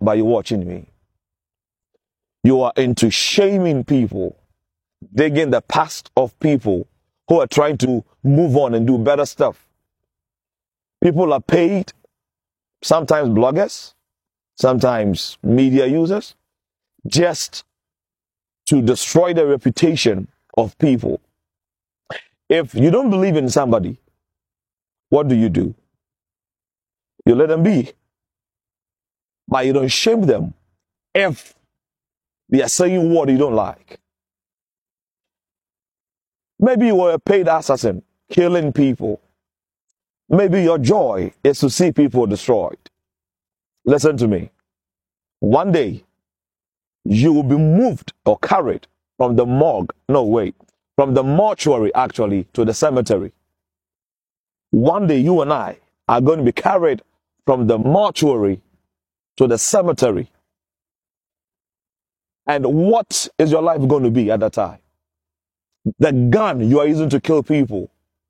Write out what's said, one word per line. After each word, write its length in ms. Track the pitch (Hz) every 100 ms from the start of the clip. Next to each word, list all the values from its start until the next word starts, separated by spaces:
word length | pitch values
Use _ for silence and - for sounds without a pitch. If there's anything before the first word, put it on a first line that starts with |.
but 160 | 101 107
you're 80 | 113
watching 420 | 113 95 104 90
me. 200 | 90 - _ _ _ _ _ _ _ _ _ _ _ _ _ _ _
You 180 | 123 131
are 120 | 120 -
into 360 | 127 117 113
shaming 720 | - - - 196 196 175 139
people, 520 | 120 135 113 98 90 - _ _ _ _ _ _ -
digging 380 | 104 156 147 151
the 100 | 123
past 480 | - - 160 - - -
of 220 | 127 -
people 480 | 160 143 110 90 - _ _ _ -
who 140 | 165
are 60 | 127
trying 300 | - 147 139
to 240 | 131 120 - _
move 340 | 135 143 170 135
on 160 | 135
and 140 | 117 117
do 100 | 123
better 280 | 113 143 143
stuff. 420 | - 131 - _ _ _ _ _ _ _ _ _ _ _ _ _ _
People 280 | 175 156 175
are 100 | 135
paid, 520 | - 170 170 196 - - _ _ _ _ _ _ _ _
sometimes 480 | - 160 156 156 131
bloggers, 640 | 107 127 156 202 - - _ _ _ _ _ _ -
sometimes 800 | 127 127 156 117 104 87 - -
media 420 | - 123 135 135 131
users, 480 | 156 165 208 - - _ _ _ _ _ _ -
just 600 | 147 175 151 - - - _ _ _ _ _ _ _ _ _ -
to 140 | 143
destroy 520 | 117 120 - 165 175
the 120 | 165 147
reputation 840 | 139 135 - 170 147 117 95 - _ _ -
of 180 | 110 -
people. 400 | 147 123 110 - _ _ _ _ _ _ _ _ - - - _ -
If 240 | 165 143
you 160 | 107 151
don't 220 | 220 269
believe 240 | 196 190 156
in 140 | 127
somebody, 500 | 147 131 113 87 - _ _ _ _ _ _ _ _ _ _ -
what 180 | 143 143
do 80 | 117
you 140 | 113
do? 260 | 90 90 - _ _ _ _ _ _ _ _ _ _ _ _ _ _ 113
You 100 | 120
let 140 | 156
them 120 | 160
be. 300 | 190 165 - - _ _ _ _ _ _ _ _ _ _ _ _ _ _ -
But 180 | 131 131
you 80 |
don't 140 | 135 127
shame 340 | - 226 233
them 320 | 170 107 - - _ _ _ _ _
if 400 | 190 190 139 - _ _ _ _ _ _ _ _ _ -
they 120 | 135
are 80 | 123
saying 400 | - 180 185 165
what 200 | 165 139
you 80 | 131
don't 160 | 143
like. 460 | 110 95 - - - _ _ _ _ _ _ _ _ _ _ _ _ _ _ _ _ _ _ _ _ _ _ _ _ _ -
Maybe 280 | 233 240 233
you 80 | 185
were 180 | 175
a 60 | 165
paid 280 | - 196 165
assassin, 560 | 160 - 131 113 90 - _ -
killing 440 | - 175 175 151
people. 480 | 147 135 127 101 104 _ _ _ _ _ _ _ _ _ _ -
Maybe 340 | 170 196 190
your 140 | 165 160
joy 560 | 120 208 135 95 90 -
is 160 | 139 139
to 100 | 139
see 220 | - 175
people 340 | 117 143 123 110
destroyed. 520 | 104 - 110 80 - - _ _ _ _ _ _ _ _ _ -
Listen 320 | 143 151 135
to 100 | 117
me. 240 | 92 - _ _ _ _ _ _ _ _ -
One 320 | 104 135 190
day, 320 | 170 107 - _ _ _ _ _ _ _ _ _ _ -
you 260 | 107 151
will 120 | 147
be 140 | 135 143
moved 540 | 156 175 247 - - - -
or 120 | 104
carried 480 | - 196 117 - _ _ _ -
from 200 | 123 120
the 80 | 123
morgue, 480 | 131 160 107 90 - -
no, 140 | 139
wait, 320 | 110 113 107 - _ _ _ -
from 160 | 139
the 100 | 131
mortuary, 720 | 131 156 214 196 151 123 104 -
actually, 500 | 127 - 104 98 92
to 120 | - 113
the 80 |
cemetery. 580 | 110 156 127 110 101 92 _ _ _ _ _ _ _ _ _ _ _ _ _ _
One 360 | 113 135 190 185
day, 120 | 139
you 220 | 147 175
and 100 | 143
I 260 | 143 92 - _ _ -
are 120 | 120
going 180 | 127 160
to 60 | 120
be 60 |
carried 500 | - - 190 165 113 - _ _ _ -
from 220 | 127 113
the 100 | 113
mortuary 840 | 120 185 208 - 151 120 101 92 _ _ _ _ _ _ _ -
to 120 | 131
the 100 | 113
cemetery. 720 | - 208 175 143 123 98 120 _ _ _ _ _ _ _ _ _ _ _ _ _ _ _ _ _ _ _ _ _ -
And 200 | 143 131
what 600 | 151 190 226 - - - -
is 140 | 156
your 100 | 160
life 240 | 165 156 131
going 160 | 143
to 80 | 123
be 200 | 120 107
at 80 | 107
that 140 | 107
time? 260 | - 92 - _ _ _ _ _ _ _ _ _ _ 110 -
The 120 | 156
gun 580 | 131 120 214 208 131 113
you 100 | 147
are 80 | 151
using 220 | 156 156
to 120 | 139
kill 220 | - 156
people, 460 | 127 151 131 101 - _ _ _